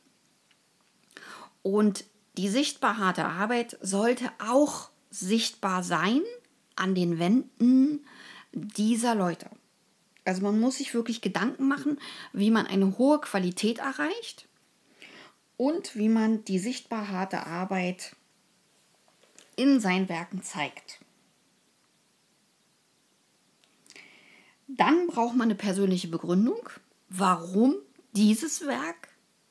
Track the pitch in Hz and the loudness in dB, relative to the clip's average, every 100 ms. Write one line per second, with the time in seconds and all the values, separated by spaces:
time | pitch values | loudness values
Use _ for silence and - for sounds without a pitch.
0 | _ _ _ _ _ _ _ _ _ _ | _ _ _ _ _ _ _ _ _ _
1 | _ - - - - _ 190 208 214 196 | _ -20 -20 -20 -20 _ -2 2 2 0
2 | - _ _ - 196 240 294 - 233 220 | -8 _ _ -4 -2 0 0 0 -2 0
3 | 190 175 151 170 214 240 233 - 190 196 | 0 0 -2 -2 -2 -2 -4 -8 -4 0
4 | 233 247 247 - 214 262 294 - - _ | 2 0 -4 -8 2 4 4 0 -12 _
5 | _ - 185 226 - - 190 185 175 165 | _ -8 0 0 0 -4 -2 -2 0 0
6 | 185 269 453 480 _ _ _ - 190 185 | 2 0 -2 -8 _ _ _ -4 0 2
7 | 170 165 175 254 - - 240 262 285 294 | 0 2 2 2 0 2 4 6 4 0
8 | - - - - - - 208 - 214 233 | -10 -20 -20 -20 -12 -10 -8 -2 0 0
9 | 240 214 180 165 - - _ _ _ _ | 0 0 0 -4 -12 -20 _ _ _ _
10 | _ _ 185 190 202 214 254 262 269 233 | _ _ -4 -2 0 2 2 0 -4 -4
11 | 233 226 196 170 233 262 269 277 285 294 | -4 -4 -4 -2 -2 0 0 0 -2 -4
12 | - - - 196 208 226 226 196 196 196 | -8 -16 -10 0 2 2 2 2 2 2
13 | 269 302 - 196 180 - 208 226 269 269 | 2 2 0 -2 -2 -2 -2 -2 -6 -4
14 | 302 466 - - - _ _ _ _ _ | -4 -6 -12 -18 -20 _ _ _ _ _
15 | - - - _ _ - 269 349 - 220 | -20 -20 -20 _ _ -2 0 0 -6 -2
16 | 214 226 220 220 202 185 214 262 - 226 | 2 4 2 0 0 -2 -2 -8 -8 -8
17 | 202 185 190 180 156 170 185 185 180 185 | -6 -6 -4 -6 -6 -6 -4 -2 -2 -6
18 | - - _ _ _ _ _ _ _ _ | -12 -18 _ _ _ _ _ _ _ _
19 | _ _ _ - - - 269 269 196 185 | _ _ _ -20 -12 0 4 4 4 0
20 | 190 165 180 185 - - 139 - - - | 0 -4 -8 -10 -10 -8 -8 -8 -20 -20
21 | _ _ _ _ _ _ _ _ _ _ | _ _ _ _ _ _ _ _ _ _
22 | _ _ _ _ _ _ _ _ _ _ | _ _ _ _ _ _ _ _ _ _
23 | _ _ _ _ _ _ _ _ - - | _ _ _ _ _ _ _ _ -20 -20
24 | - - - - _ _ - 262 185 339 | -20 -20 -20 -20 _ _ -8 2 4 4
25 | 349 233 240 247 233 196 208 185 196 180 | 2 -2 0 2 0 0 -2 0 2 0
26 | 170 165 156 185 233 453 - - _ _ | -2 -6 0 2 2 0 -8 -18 _ _
27 | - 185 190 170 170 190 262 392 - _ | -10 0 2 2 0 2 4 2 -6 _
28 | _ 202 214 220 320 - 294 247 320 349 | _ 4 4 4 0 -6 -6 -6 -6 -10
29 | - _ _ _ _ | -18 _ _ _ _